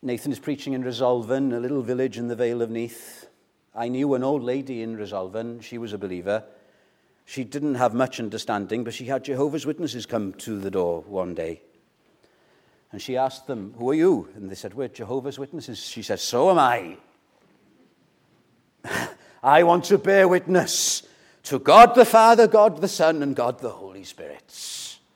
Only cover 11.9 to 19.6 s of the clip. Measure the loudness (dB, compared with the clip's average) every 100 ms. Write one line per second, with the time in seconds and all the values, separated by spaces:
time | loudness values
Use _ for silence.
11.9 | _ _ _ _ _ _ _ _ _ _
12.9 | -16 -6 -2 -2 -4 -10 -10 -10 -8 -2
13.9 | 2 2 2 -4 -14 -14 -12 -14 -10 -12
14.9 | -10 -8 -8 -8 -12 -12 -12 -14 -14 -14
15.9 | -14 -8 -6 -2 2 4 6 4 2 -4
16.9 | -16 _ _ _ _ _ _ _ _ _
17.9 | _ _ _ _ _ _ _ _ _ -10
18.9 | -8 -8 -12 _ _ 4 4